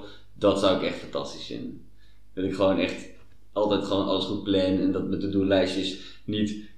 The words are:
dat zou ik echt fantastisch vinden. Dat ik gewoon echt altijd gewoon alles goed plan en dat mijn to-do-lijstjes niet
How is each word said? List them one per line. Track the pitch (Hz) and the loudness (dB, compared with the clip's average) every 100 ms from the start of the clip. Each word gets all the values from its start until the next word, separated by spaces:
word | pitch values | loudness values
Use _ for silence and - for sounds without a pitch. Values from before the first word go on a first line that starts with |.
| - - - | -8 -14 -16
dat | - 101 95 | 2 4 6
zou | 98 92 | 4 4
ik | |
echt | 85 - | 0 -4
fantastisch | - 71 - - - | -6 -6 -6 -10 -10
vinden. | 58 60 - - - - - - | -8 -8 -12 -14 -16 -16 -16 -12
Dat | - | -4
ik | 95 | -2
gewoon | 95 95 90 | 4 4 4
echt | 92 - - - - - - | 2 -2 -10 -14 -16 -16 -6
altijd | 101 104 101 - | 0 2 2 2
gewoon | 98 - | 0 2
alles | 95 98 | 0 0
goed | 104 | -2
plan | 104 95 92 95 | 2 4 4 4
en | 95 | 2
dat | 95 98 | 2 0
mijn | 92 | -2
to-do-lijstjes | 98 98 95 98 92 98 92 - - - - | 0 2 4 6 4 0 -2 -6 -10 -12 -4
niet | 104 107 - - | 0 0 -2 -10